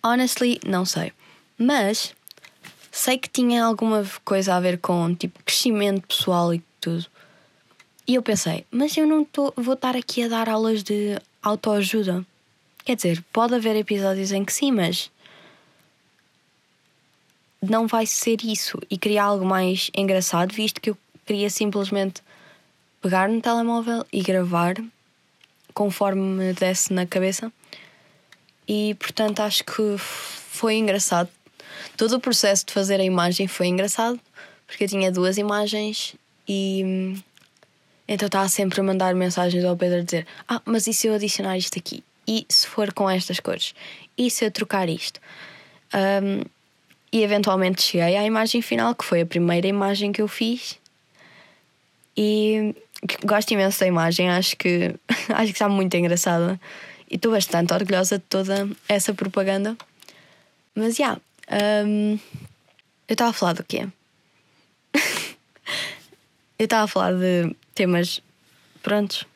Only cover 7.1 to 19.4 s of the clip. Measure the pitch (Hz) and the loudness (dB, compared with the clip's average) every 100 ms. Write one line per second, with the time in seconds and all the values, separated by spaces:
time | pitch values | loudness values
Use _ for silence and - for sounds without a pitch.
7.1 | _ - _ _ _ _ _ - _ - | _ -20 _ _ _ _ _ -20 _ 0
8.1 | 254 233 202 170 165 - 240 294 320 302 | 0 2 0 0 -4 -4 -2 0 2 4
9.1 | 311 294 - 277 - 240 262 262 247 - | 4 2 0 -2 -2 -2 0 0 -2 -4
10.1 | - 233 226 226 220 220 220 196 208 208 | -4 -2 -2 0 0 2 0 0 -2 0
11.1 | 202 _ _ 208 214 226 208 196 220 190 | -4 _ _ -2 0 0 0 2 0 0
12.1 | 180 180 _ _ _ _ _ - 240 180 | -2 -6 _ _ _ _ _ -4 -2 0
13.1 | 165 - - 233 240 220 214 208 202 196 | -2 -2 0 2 2 0 0 0 0 0
14.1 | 190 190 196 196 - 285 233 170 175 - | 0 -2 -2 -2 0 2 2 0 -2 -6
15.1 | _ - - - - _ _ _ _ _ | _ -20 -20 -20 -20 _ _ _ _ _
16.1 | _ _ _ _ _ _ _ _ _ _ | _ _ _ _ _ _ _ _ _ _
17.1 | _ _ _ _ _ 190 220 226 226 220 | _ _ _ _ _ 0 0 2 0 0
18.1 | - - 226 226 208 - - - 185 208 | 0 0 0 -2 -4 -4 -8 -8 -4 0
19.1 | 208 202 202 | 2 2 2